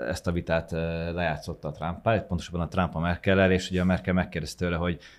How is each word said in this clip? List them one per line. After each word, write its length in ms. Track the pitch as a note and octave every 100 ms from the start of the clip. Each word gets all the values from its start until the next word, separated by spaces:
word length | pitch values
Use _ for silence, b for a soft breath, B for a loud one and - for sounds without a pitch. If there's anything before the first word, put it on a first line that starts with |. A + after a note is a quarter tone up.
| A#1+
ezt 200 | F2 -
a 40 |
vitát, 400 | F2 E2 E2 D#2+
ö, 400 | E2 E2 E2 E2+
lejátszotta 540 | E2+ E2+ D2+ - D#2+ D2
a 40 |
Trumppal, 480 | D2+ D#2+ E2 - A2
pontosabban 420 | - F2 - E2+
a 60 | E2
Trump 280 | F#2 F2 D#2+
a 40 |
Merkellel, 520 | E2 F2 - F#2+ F#2+
és 180 | F#2 -
ugye 120 | F#2
a 40 | F2+
Merkel 280 | F2+ -
megkérdezte 520 | F#2 F2+ E2 D#2 - F2
tőle, 120 | E2+
hogy 220 | F2 F2 B